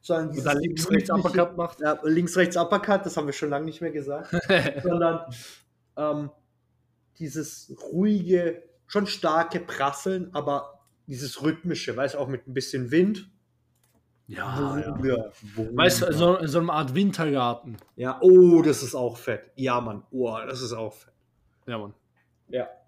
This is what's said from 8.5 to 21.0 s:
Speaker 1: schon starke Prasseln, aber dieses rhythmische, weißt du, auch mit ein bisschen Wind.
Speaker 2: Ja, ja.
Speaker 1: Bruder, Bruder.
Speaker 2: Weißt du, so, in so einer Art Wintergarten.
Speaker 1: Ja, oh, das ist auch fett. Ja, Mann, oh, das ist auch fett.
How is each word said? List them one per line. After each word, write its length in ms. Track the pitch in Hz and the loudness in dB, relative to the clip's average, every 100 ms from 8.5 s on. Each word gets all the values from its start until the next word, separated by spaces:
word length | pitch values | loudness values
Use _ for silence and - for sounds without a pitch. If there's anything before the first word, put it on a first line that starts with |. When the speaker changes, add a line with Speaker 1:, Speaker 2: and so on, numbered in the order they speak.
| 165 - _ _ | -6 -16 _ _
Speaker 1:
schon 180 | 202 196 | -4 -4
starke 540 | - 170 156 165 175 | -4 0 0 0 -6
Prasseln, 760 | - - 139 143 190 190 170 | -8 -4 -4 -2 -6 -4 -6
aber 480 | 147 139 143 - - _ _ - | -6 -4 -4 -8 -20 _ _ -16
dieses 380 | 127 135 - | -12 -12 -4
rhythmische, 520 | 143 160 180 156 - 117 | -4 -4 -6 -6 -6 -4
weißt 200 | 139 143 | -4 -4
du, 20 | |
auch 100 | 135 | -6
mit 200 | 127 135 | -8 -6
ein 60 | 131 | -8
bisschen 340 | - 135 123 | -6 -6 0
Wind. 400 | 156 190 208 - _ _ _ _ _ _ _ _ _ - | 2 2 0 -10 _ _ _ _ _ _ _ _ _ -18
Speaker 2:
Ja, 540 | 104 127 131 143 143 | -10 -6 -4 -4 -4
ja. 160 | 151 143 | -6 -4
Speaker 1:
Bruder, 360 | 131 123 107 - 107 107 | -2 -2 -4 -14 -14 -8
Bruder. 160 | 110 120 | -6 2
Speaker 2:
Weißt 260 | 175 180 | 2 4
du, 120 | 180 | 0
so, 240 | 151 175 185 | 4 4 4
in 100 | 160 | 2
so 120 | 165 | 0
einer 140 | 170 | 0
Art 220 | 156 143 139 | -2 -2 0
Wintergarten. 840 | 202 - 160 139 120 120 127 107 _ - | 0 0 -2 0 0 -4 -10 -18 _ -4
Speaker 1:
Ja, 240 | 123 - | -4 6
oh, 420 | 185 180 180 165 | 10 12 12 10
das 180 | 156 127 | 8 2
ist 140 | 131 135 | -2 -4
auch 220 | 123 120 | -4 -4
fett. 340 | - 107 - - | -6 -6 -8 -6
Ja, 240 | 127 123 | -2 -2
Mann, 220 | 117 101 - | -2 -10 -10
oh, 260 | 127 120 110 113 | -4 -4 -4 -8
das 140 | 131 | -10
ist 120 | 123 | -8
auch 200 | 113 110 | -8 -10
fett. 200 | - | -12